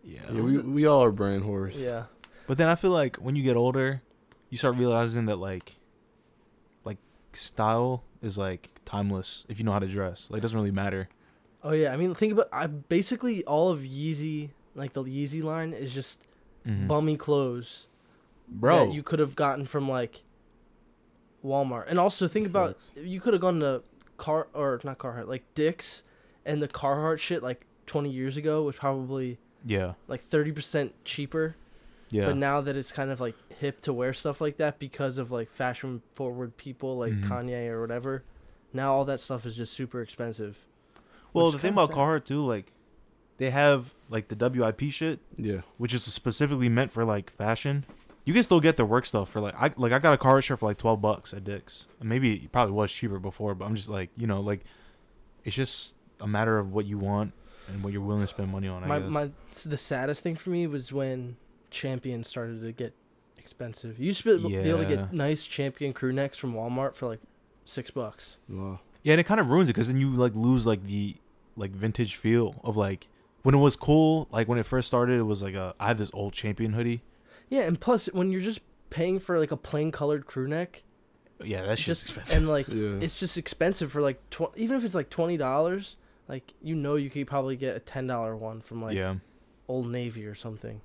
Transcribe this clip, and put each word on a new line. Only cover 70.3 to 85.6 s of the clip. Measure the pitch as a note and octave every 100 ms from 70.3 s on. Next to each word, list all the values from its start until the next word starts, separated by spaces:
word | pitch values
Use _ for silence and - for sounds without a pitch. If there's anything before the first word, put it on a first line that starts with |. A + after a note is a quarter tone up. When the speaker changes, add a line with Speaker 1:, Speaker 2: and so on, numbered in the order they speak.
| G#2+
Speaker 1:
lose, | A#2+ C3
like, | A2+ G#2
the, | G2 G2+ G2+ - _ _ _ -
like, | G2+
vintage | F#2+ A2 G#2+ A2
feel | - A2 A#2 A2 -
of, | - G#2+
like, | G2 F#2+ - _ _ _
when | C3 C#3
it |
was | C#3+
cool, | C3+ - D3+ D#3 D#3+ C#3+
like, | A2 A2+
when | A#2+
it | A2
first | B2+ A#2+
started, | B2 B2 B2
it |
was | A2 G#2
like | G2 F#2+
a, | F#2 -
I | G2+
have | A2+
this | G#2
old | G2 G2+
Champion | - A2 G2 A2
hoodie. | G#2+ A#2+ A#2 - _ _ - _
Speaker 3:
Yeah, | C4+
and | F3+ E3+
plus, | - A#3+ -
when | F#3 F#3
you're | F#3+
just | F#3+ A3 _ _ -
paying | - E3+ F#3+
for, | F#3+ F3
like, | D#3
a | D#3
plain | - D3 D#3
colored | D3+ D3 D3+ C3+
crew | - C3
neck, | D#3 F3 - _ _ _ _ _ _
Speaker 1:
Yeah, | - F#2+
that | F#2+ A2
shit's | - E3+
Speaker 3:
just, |
Speaker 1:
expensive. | - - - -
Speaker 3:
and, | D#3
like, | D3 C3
Speaker 2:
Yeah. | A2+ G#2+ G2
Speaker 3:
it's | E3 -
just | F#3 -
expensive | D#3 - E3+ G3 D3+
for, | C#3+
like, | C#3+ C3+ -
tw-, | - D#3+ -
even | A3+ C4+
if |
it's, | A#3
like, | F3+ C#3+
twenty | - E3+ F3
dollars, | C3 C3+